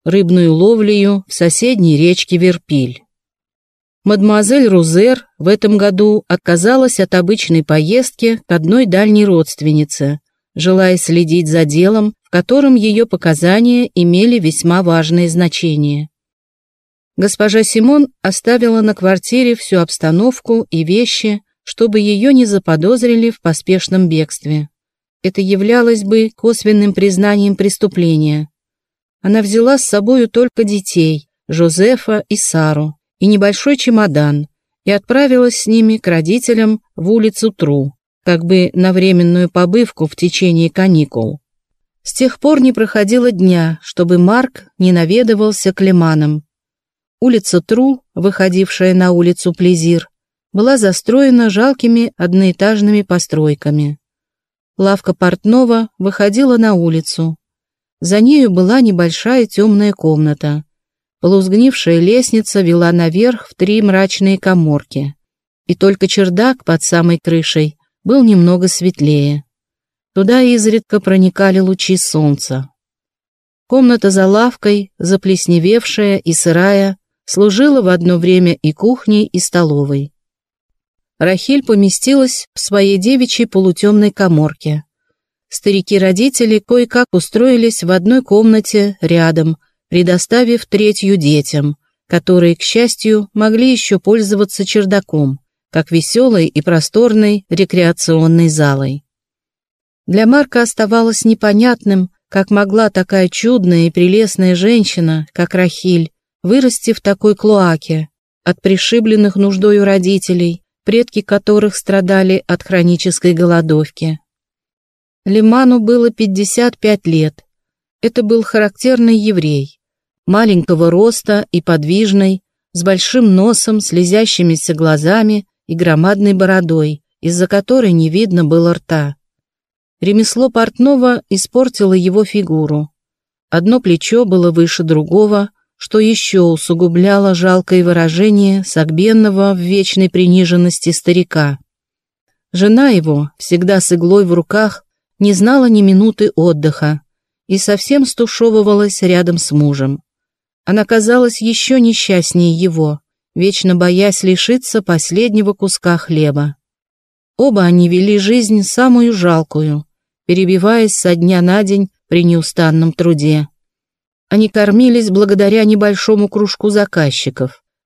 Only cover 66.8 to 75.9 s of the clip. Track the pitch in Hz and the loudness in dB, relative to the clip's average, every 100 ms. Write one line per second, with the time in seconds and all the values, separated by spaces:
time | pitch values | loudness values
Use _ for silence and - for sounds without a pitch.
66.8 | - 170 170 170 - 165 156 160 151 - | -2 0 0 0 -2 -4 -2 -2 -4 -6
67.8 | _ _ 185 277 233 190 170 180 185 - | _ _ -2 2 4 4 4 2 -2 -2
68.8 | 180 - 147 147 143 147 - _ _ _ | -4 -2 -2 0 -2 -4 -10 _ _ _
69.8 | _ _ _ 190 196 254 254 233 214 220 | _ _ _ -2 0 2 2 2 0 -2
70.8 | - 208 190 190 185 - 196 190 185 190 | -2 -4 0 2 2 0 0 0 0 -2
71.8 | - 185 - 156 147 139 - 131 135 _ | -2 -4 -2 -2 0 -2 -4 -8 -10 _
72.8 | _ _ _ _ _ _ _ _ _ 262 | _ _ _ _ _ _ _ _ _ 2
73.8 | 247 233 202 190 190 208 240 - 208 208 | 2 2 0 2 2 2 0 -2 -2 -2
74.8 | 196 - 170 190 190 180 - 170 175 233 | -4 -8 -4 -2 0 -2 0 0 2 0
75.8 | - | -2